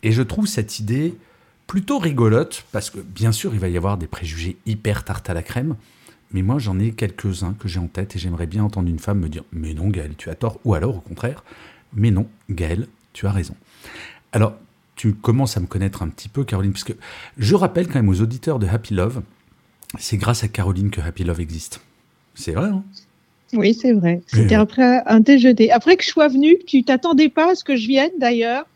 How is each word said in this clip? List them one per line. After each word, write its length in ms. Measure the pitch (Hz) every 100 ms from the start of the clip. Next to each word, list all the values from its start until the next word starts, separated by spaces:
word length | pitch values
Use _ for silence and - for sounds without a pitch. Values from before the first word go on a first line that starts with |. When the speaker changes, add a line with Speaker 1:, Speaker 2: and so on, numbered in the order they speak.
Speaker 1:
Et 80 | 110
je 100 | 113
trouve 240 | 131 - 208
cette 320 | - 107 -
idée 380 | 107 123 160 - _ _ _ _ _
plutôt 320 | 196 196 285
rigolote 680 | 170 139 113 113 160 - -
parce 200 | 104 -
que, 80 | -
bien 320 | - 95 113
sûr, 240 | 110 196 110
il 40 |
va 80 | 92
y 100 | 87
avoir 200 | 92 101
des 80 | 80
préjugés 520 | - 85 80 85 - -
hyper 360 | 107 107 101
tarte 240 | - 95 -
à 20 |
la 80 | 92
crème. 340 | 98 - 147 113 _ _ - _ _
Mais 100 | 95
moi, 160 | 92 139
j'en 180 | 107 92
ai 140 | 110
quelques-uns 640 | 110 107 - 104 90 90 107
que 80 | 104
j'ai 120 | 90
en 80 | 85
tête 280 | - 98 95
et 40 |
j'aimerais 260 | 87 85 80
bien 180 | 95
entendre 260 | 104 98 87
une 100 | 80
femme 200 | - 101
me 80 | 85
dire « 160 | 80 73
Mais 220 | 82 78
non, 140 | 78 95
Gaël, 220 | 92 76 76
tu 140 | -
as 60 | 80
tort. » 240 | 117 -
Ou 120 | 117 90
alors, 220 | 104 104
au 20 |
contraire, « 420 | - 90 107 - - - - - _ 107
Mais 160 | 113
non, 160 | 95 110 - -
Gaël, 400 | 87 82 87 - _ _
tu 120 | - 98
as 60 |
raison. » 240 | 98 80 - _ _ - - - - _
Alors, 220 | - 107 107 - _ _ -
tu 180 | 110
commences 440 | 104 - 117 131 -
à 40 |
me 40 | 87
connaître 380 | 98 95 -
un 60 | 82
petit 200 | - -
peu, 140 | -
Caroline, 300 | 135 92 98
parce 100 | 98
que 100 | - - - - - -
je 160 | 107 190
rappelle 320 | 185 - 175
quand 80 | 139
même 140 | 107
aux 120 | 92
auditeurs 380 | 113 123 165 139
de 80 | 98
Happy 260 | 110 110
Love, 300 | 101 95 131 98 _ _ _ _ _ - 110
c'est 200 | - 104
grâce 260 | 107 117
à 40 | 110
Caroline 440 | - 95 92 101
que 100 | 98
Happy 220 | 82 -
Love 160 | 87 82
existe. 420 | 80 82 - - _ _ _ _ _ -
C'est 160 | -
vrai, 160 | 82 190
hein ? 140 | 190 196 - _ _ _ _ _
Speaker 2:
Oui, 200 | 233 196
c'est 180 | 226 262
vrai. 300 | 220 170 175 -
Speaker 1:
Et 60 | 110
Speaker 2:
C'était 180 | 110 214
Speaker 1:
ouais. 60 |
Speaker 2:
après 400 | 214 - 254 247 -
un 120 | 220
déjeuner. 540 | 220 277 247 233 226
Après 240 | 233 302 370
que 80 | -
je 20 |
sois 200 | - 302
venue, 280 | 262 294 370
que 40 |
tu 200 | - 269 247
t'attendais 420 | 254 339 302 311
pas 240 | - 330
à 40 | 370
ce 100 | -
que 100 | 262
je 100 | 220
vienne, 260 | 269 302 359
d'ailleurs. 480 | 247 240 233 254 311